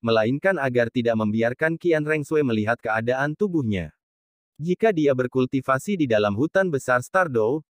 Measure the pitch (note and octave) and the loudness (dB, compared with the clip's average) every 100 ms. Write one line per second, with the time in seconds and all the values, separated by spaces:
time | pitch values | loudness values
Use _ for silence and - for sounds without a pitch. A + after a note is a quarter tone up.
0 | A#2 A2 A2 C#3 F#3+ F3+ C3+ A#2+ A#2 B2+ | 0 2 2 0 0 0 0 0 0 0
1 | A#2 A2+ G#2+ A2 A#2 B2 D#3+ E3 F3 D#3 | 0 0 0 0 0 0 -2 -2 0 0
2 | D3+ D#3 C#3+ D#3 C3+ A2 G#2 A#2 A2+ A2 | 0 -2 0 0 0 0 0 -2 -2 -4
3 | A#2 C3 D3 D3+ G#3 E3 A#2 G2 D#2 _ | -2 -2 -2 -2 -2 -2 -2 -2 -4 _
4 | _ _ _ _ _ _ D#3+ F3+ A3 E3+ | _ _ _ _ _ _ -4 0 0 2
5 | C#3+ B2+ B2 C3 B2+ C3+ C3 C3 - G3 | 2 2 0 0 0 -2 -2 -2 -2 -2
6 | C#3 G#2+ G#2 G2+ D#3 F#3+ F#3+ C3+ - B2 | 0 2 2 0 0 0 0 -2 0 -2
7 | - F#3+ F3 A#2+ G#2+ D#3 - | 0 -2 0 0 0 0 -6